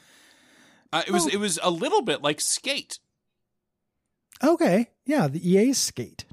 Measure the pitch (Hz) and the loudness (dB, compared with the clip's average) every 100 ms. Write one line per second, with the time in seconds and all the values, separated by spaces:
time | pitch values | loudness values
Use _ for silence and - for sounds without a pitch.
0 | _ _ _ _ _ _ _ _ _ 160 | _ _ _ _ _ _ _ _ _ -6
1 | 165 349 320 202 208 165 180 170 269 415 | -2 0 0 0 -2 0 0 0 0 0
2 | 220 143 143 151 - - 247 277 - - | 0 0 -2 -2 -2 -4 -4 -6 -8 -16
3 | _ _ _ _ _ _ _ _ _ _ | _ _ _ _ _ _ _ _ _ _
4 | _ _ _ - 285 339 294 185 240 _ | _ _ _ -2 0 2 4 2 0 _
5 | - 294 151 156 175 196 240 254 - - | -2 0 0 0 2 4 4 2 -4 -6
6 | 104 - - | -12 -14 -20